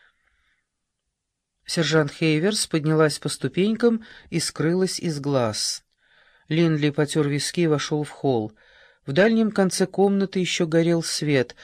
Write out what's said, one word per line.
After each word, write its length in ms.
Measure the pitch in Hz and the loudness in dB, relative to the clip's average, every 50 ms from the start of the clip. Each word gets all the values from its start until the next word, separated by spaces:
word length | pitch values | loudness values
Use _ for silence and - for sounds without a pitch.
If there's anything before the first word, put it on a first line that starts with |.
| _ _ _ _ _ _ _ _ _ _ _ _ _ _ _ _ _ _ _ _ _ _ _ _ _ _ _ _ _ _ _ _ _ | _ _ _ _ _ _ _ _ _ _ _ _ _ _ _ _ _ _ _ _ _ _ _ _ _ _ _ _ _ _ _ _ _
Сержант 460 | - - 175 156 147 156 160 151 143 | -6 -4 -2 0 2 2 2 2 0
Хейверс 540 | - - 170 156 151 156 165 208 214 214 - | -2 -2 0 0 2 2 0 0 0 -2 -4
поднялась 540 | - - 160 143 156 156 151 160 151 151 - | -2 -4 -2 0 2 2 4 2 2 0 -2
по 100 | - 151 | -8 -8
ступенькам 720 | - - - 135 - 175 190 214 220 220 240 240 233 220 226 - - - - - | -6 -6 -6 -4 -2 0 0 0 0 2 2 2 2 0 -4 -10 -20 -20 -12 -6
и 80 | 202 202 | -6 -4
скрылась 600 | - - - - 147 160 175 185 190 180 - - | -4 -4 -4 -2 -2 0 0 0 0 -2 -4 -4
из 200 | - 175 151 143 | -4 -4 -4 -4
глаз. 640 | 139 143 139 131 120 110 101 - - - - - _ _ _ _ _ _ _ _ _ _ _ _ _ - | -2 -2 0 0 0 0 -2 -4 -6 -6 -6 -8 _ _ _ _ _ _ _ _ _ _ _ _ _ -2
Линли 420 | 156 160 170 165 156 147 147 147 | 0 2 2 2 2 0 0 0
потер 360 | 143 - 151 143 - 160 147 | 0 0 -2 0 0 0 0
виски 340 | 143 143 139 - - - 175 | 0 -2 -4 -4 -4 -2 0
и 60 | 170 | 0
вошел 360 | 160 151 139 - - 156 151 147 | 2 0 0 -2 -2 -4 -4 -4
в 60 | - | -6
холл. 440 | - - - 139 127 113 107 107 - _ _ _ _ _ - _ _ _ _ | -8 -4 -2 0 0 0 -2 -4 -8 _ _ _ _ _ -20 _ _ _ _
В 80 | 139 135 | -2 2
дальнем 380 | 165 196 226 226 226 226 208 | 4 4 4 4 2 2 2
конце 340 | 214 202 190 180 - - 190 | 2 2 0 2 2 0 -2
комнаты 540 | 185 - - 196 202 196 196 196 190 - 190 | 0 2 2 2 2 2 0 0 -2 -2 -2
еще 280 | 180 - - - 175 | -2 -2 -2 -2 0
горел 360 | 160 160 165 165 170 170 165 160 | 2 2 2 2 2 2 0 -2
свет, 520 | - - - 151 151 143 131 120 - - - | -4 -6 -4 -2 0 2 2 0 -2 -6 -20